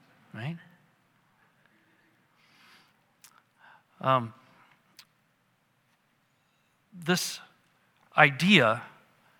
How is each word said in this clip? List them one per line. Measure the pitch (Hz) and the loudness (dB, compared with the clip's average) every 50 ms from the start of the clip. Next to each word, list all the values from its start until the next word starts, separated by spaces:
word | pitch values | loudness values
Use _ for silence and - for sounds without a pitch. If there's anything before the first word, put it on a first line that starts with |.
| _ _ _ _ _ _ - | _ _ _ _ _ _ -16
right? | 110 117 147 170 170 - - - _ _ _ _ _ _ _ _ _ _ _ _ _ _ _ _ _ _ _ _ _ _ _ _ _ _ _ _ _ _ _ _ _ _ _ _ _ - - - - _ _ _ _ _ _ _ _ - - _ _ _ _ _ _ - - - _ _ _ _ _ | -12 -12 -12 -12 -14 -18 -20 -20 _ _ _ _ _ _ _ _ _ _ _ _ _ _ _ _ _ _ _ _ _ _ _ _ _ _ _ _ _ _ _ _ _ _ _ _ _ -20 -20 -20 -20 _ _ _ _ _ _ _ _ -20 -20 _ _ _ _ _ _ -20 -20 -20 _ _ _ _ _
Um, | - 131 131 127 117 110 - - _ _ _ _ - _ _ _ _ _ _ - - _ _ _ _ _ _ _ _ _ _ _ _ _ _ _ _ _ _ _ _ _ _ _ _ _ _ _ _ _ _ _ _ _ _ _ _ _ | -2 0 0 0 -2 -6 -14 -20 _ _ _ _ -20 _ _ _ _ _ _ -20 -20 _ _ _ _ _ _ _ _ _ _ _ _ _ _ _ _ _ _ _ _ _ _ _ _ _ _ _ _ _ _ _ _ _ _ _ _ _
this | - 180 165 165 180 175 - - - - - - _ _ _ _ _ _ _ _ _ _ _ _ - | -20 -12 -4 -4 -4 -2 -4 -8 -12 -14 -18 -20 _ _ _ _ _ _ _ _ _ _ _ _ 2
idea | 156 151 147 139 131 165 190 208 160 120 107 113 117 - - - - _ _ _ _ _ _ _ | 4 4 4 2 0 2 4 4 4 4 4 0 -2 -6 -16 -20 -20 _ _ _ _ _ _ _